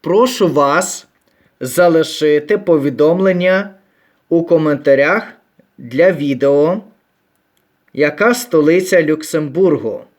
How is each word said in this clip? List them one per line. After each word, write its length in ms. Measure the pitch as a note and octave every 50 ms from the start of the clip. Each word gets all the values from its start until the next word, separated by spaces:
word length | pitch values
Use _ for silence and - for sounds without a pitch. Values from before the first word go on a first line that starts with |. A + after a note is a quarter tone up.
Прошу 460 | - D#3+ F3 G#3 B3 B3+ - - G#3
вас 600 | E3+ C3+ C#3+ C#3+ C#3 D3 E3+ F#3 - - - - _ _ _ _ _ _ _ _ _ _ _
залишити 960 | C3 B2+ - F3 F3+ F3 E3 E3 D#3+ D#3+ - - D#3 D3+ D3+ D3 D3 - G#3
повідомлення 1160 | G3 G3 - E3 D3+ C3+ D3 B2+ A#2 D3 D#3 E3+ F#3 F#3+ F#3+ F#3 F3 F3+ F#3 F#3+ F#3+ G3+ G3+ - _ _ _ _ _ _ _ _ _ _ _
у 140 | - E3+ E3+
коментарях 880 | E3+ F3 D#3+ D#3+ D3+ D3 C#3 C#3+ C#3+ C#3 C3+ C#3+ D3+ F#3 A3 - - - _ _ _ _ _ _ _ _
для 340 | - C3 A#2+ A#2+ C3+ E3+ F#3+
відео, 720 | F#3 C#3+ D3 C#3+ C#3 B2 C#3 C#3 C#3+ C#3+ D3 D#3+ F#3 G#3+ - - _ _ _ _ _ _ _ _ _ _ _ _ _ _ _ _ _ _ _ _ _
яка 400 | C3 D3 D3 D3 - G3+ A#3 A#3+
столиця 680 | - - - - D#3 D3 D3+ E3 F#3 F#3 F#3 F#3+ F3+ D#3+
Люксембургу. 1000 | D3+ D#3 D3+ D#3 - - D#3+ D3+ C#3+ C3 E3+ F#3+ F3+ D3+ - B2 A2+ F#2+ - - _ _